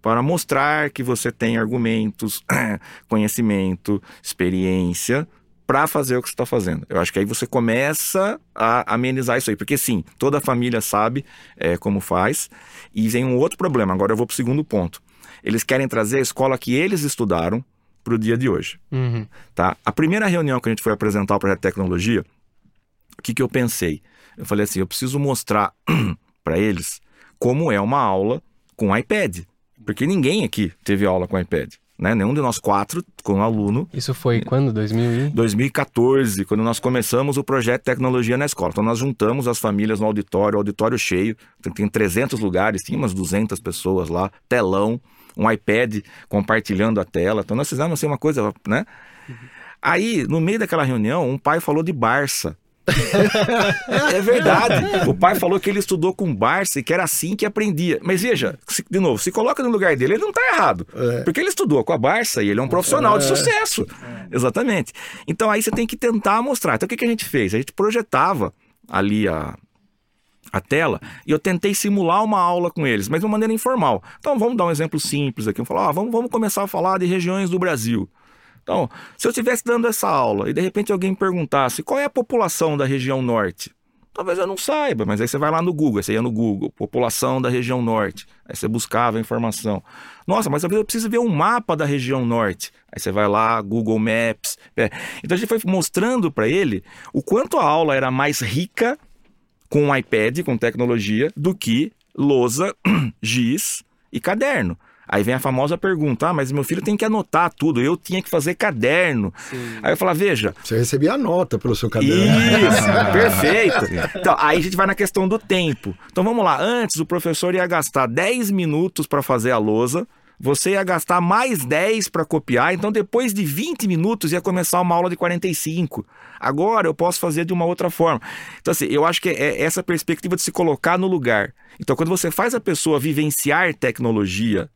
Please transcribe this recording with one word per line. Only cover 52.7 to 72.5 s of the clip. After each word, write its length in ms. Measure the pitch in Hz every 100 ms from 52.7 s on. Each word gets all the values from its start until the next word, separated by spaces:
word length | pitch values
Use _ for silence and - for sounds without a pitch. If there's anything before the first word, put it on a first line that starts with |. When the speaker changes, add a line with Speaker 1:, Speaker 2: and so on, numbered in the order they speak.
| _ -
Speaker 1:
<laughs> 300 | 147 117 - 208 220 208 233 202 - - - -
É 60 | 185
verdade. 840 | 196 247 320 180 220 185 - - -
O 60 |
pai 220 | - 175 196
falou 240 | 175 190
que 100 | 196
ele 100 | 202
estudou 340 | 190 185 180
com 200 | - 185
Barça 460 | 104 113 175 196 139
e 40 |
que 100 | 131
era 100 | 175
assim 320 | 170 - 165 202
que 100 | 208
aprendia. 540 | 208 214 156 175 135
Mas 200 | 175 190
veja, 360 | 240 185 113 - -
se, 160 | - -
de 100 | 190
novo, 180 | 180 110
se 100 | 185
coloca 300 | 226 226 370
no 60 | 254
lugar 260 | 214 185 139
dele, 200 | 131 220
ele 80 |
não 80 | 415
tá 100 | 453 508
errado. 340 | 349 - - - -
Speaker 3:
É. 260 | 120 120
Speaker 1:
Porque 160 | 147 165
ele 100 | 359
estudou 340 | - 311 156
com 100 | 175
a 40 | 160
Barça 440 | 131 214 240 123
e 60 | 104
ele 100 | 101
é 40 |
um 40 | 131
profissional 500 | 175 175 - 170 156
de 80 | 135
Speaker 3:
É. 20 |
Speaker 1:
sucesso. 580 | 135 - 427 440 - - -
Speaker 3:
É. 320 | 120 - - 101
Speaker 1:
Exatamente. 560 | 123 117 240 196 - - - - -
Então 220 | - 220
aí 120 | 208
você 100 | 220
tem 140 | 214 226
que 80 | -
tentar 440 | 240 220 202 214
mostrar. 340 | 254 247 170 113
Então 100 | 185
o 40 |
que 80 | 240
que 80 | 233
a 40 |
gente 160 | 233 -
fez? 280 | 139 98
A 40 | 110
gente 140 | 135
projetava 800 | - 208 233 214 127 165 165 95 _ _ _ -
ali 400 | 95 101 107 101
a, 280 | 80 73 - _ _ _ _ _ _ _ _ -
a 80 | 98
tela 380 | - 143 160 - - - -
e 40 |
eu 80 | 151
tentei 340 | 190 180 202
simular 500 | 196 202 202 170 185
uma 160 | 220 202
aula 320 | 175